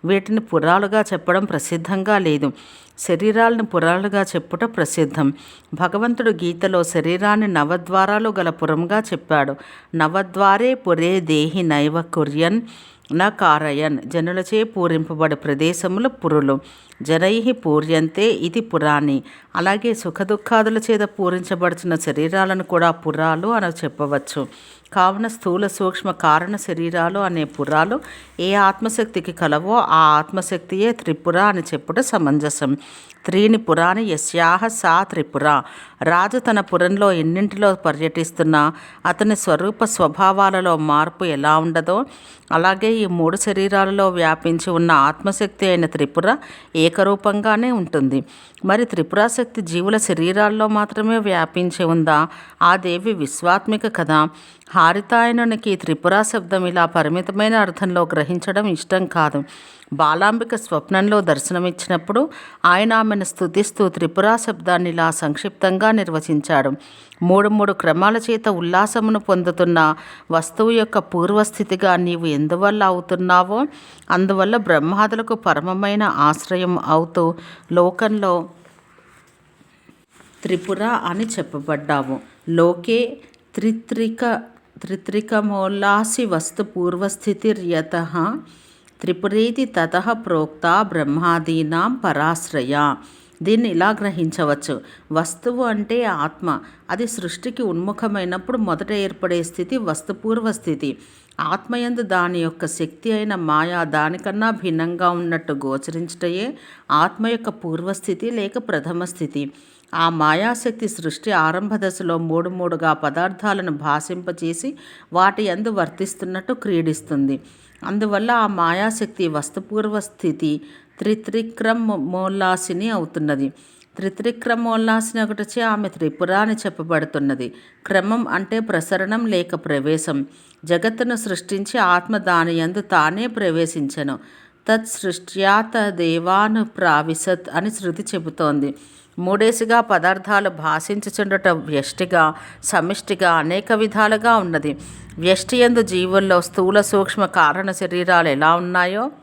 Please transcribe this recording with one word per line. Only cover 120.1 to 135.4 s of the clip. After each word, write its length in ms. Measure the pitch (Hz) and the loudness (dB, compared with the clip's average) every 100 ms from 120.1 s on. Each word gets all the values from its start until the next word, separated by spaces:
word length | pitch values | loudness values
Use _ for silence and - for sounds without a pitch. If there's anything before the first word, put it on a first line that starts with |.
| _ 175 151 156 151 - - _ - | _ -4 -2 -2 -4 -8 -20 _ -6
త్రిత్రిక్రమోల్లాసిని 1900 | 208 220 220 220 226 226 220 233 220 196 135 180 190 196 185 185 185 180 220 | -2 -2 -4 -6 -6 -4 -2 0 -2 -2 -4 -4 -4 -2 0 -2 -4 -4 -2
అవుతున్నది. 600 | 214 156 165 151 139 139 - _ _ _ - | -4 -4 -4 -2 -2 -4 -6 _ _ _ -8
త్రిత్రిక్రమోల్లాసిని 1300 | 190 190 220 233 240 233 233 226 220 220 220 226 | -8 -4 -6 -4 -4 -2 0 0 0 0 -2 -4
ఒకటిచే 400 | 214 208 208 - | -4 -4 -6 -2
ఆమె 260 | 226 214 196 | -2 -2 -4
త్రిపుర 440 | - 160 - 175 | -4 -4 -2 0
అని 200 | 190 214 | 2 2
చెప్పబడుతున్నది. 1000 | 220 202 - 165 165 151 147 143 131 123 - - _ - | -2 -6 -8 -2 -2 0 -2 -2 -2 -6 -10 -20 _ -2
క్రమం 420 | 190 196 233 226 | 0 0 -2 -2
అంటే 320 | 175 190 226 | -4 -2 -4
ప్రసరణం 640 | 220 185 165 185 190 220 233 | -2 -2 -2 -4 -2 -2 0
లేక 300 | 185 175 175 | -2 -2 -6
ప్రవేశం. 680 | 165 143 139 156 160 139 139 - _ _ 156 | -2 -2 0 -2 -2 -4 -6 -12 _ _ -2
జగత్తును 500 | 175 220 226 247 233 | 0 0 -2 -4 -4
సృష్టించి 640 | 226 180 - 196 196 254 | -4 -8 -6 -6 -4 0
ఆత్మ 380 | 190 180 175 214 | 2 2 0 -4
దాని 360 | 185 175 165 | 2 2 2
యందు 280 | 165 165 196 | 0 -2 -4
తానే 460 | 196 175 151 190 240 | 0 2 2 0 -6
ప్రవేశించెను. 920 | 220 190 160 165 165 139 147 143 127 - - - _ - | -2 -2 0 -2 -2 -6 -4 -6 -6 -12 -20 -20 _ 0
"తత్ 180 | 220 220 | 0 0
సృష్ట్యా 760 | - 190 175 - 190 | -6 -6 -6 -8 0